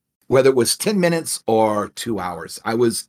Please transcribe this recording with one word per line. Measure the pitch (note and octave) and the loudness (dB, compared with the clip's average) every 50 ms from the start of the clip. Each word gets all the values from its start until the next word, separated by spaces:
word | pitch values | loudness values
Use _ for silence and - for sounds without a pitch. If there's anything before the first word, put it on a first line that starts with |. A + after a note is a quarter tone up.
| _ _ _ _ _ - | _ _ _ _ _ 2
whether | A#2+ C3+ C3 C3+ | 2 4 6 6
it | C3+ | 4
was | B2 A#2 - - - | 4 2 0 -2 -2
ten | - G3+ G#3+ F#3+ | -2 -2 0 0
minutes | F3 E3+ E3+ E3 C#3+ - - - - | 2 0 0 -2 -4 -6 -8 -6 -2
or | - A2 A2 A2 G#2+ G#2+ G#2 G2 - | 0 2 2 2 2 0 -2 -4 -6
two | - - - A#2+ A2 F#2+ | -10 -10 -8 -6 -6 -6
hours, | F2+ F2+ F2 E2 E2 - - - - | -6 -8 -8 -10 -12 -14 -16 -10 -8
I | G#2+ A#2 | -6 -2
was | A#2 B2 A#2 G#2 - - | 0 0 0 0 -2 -4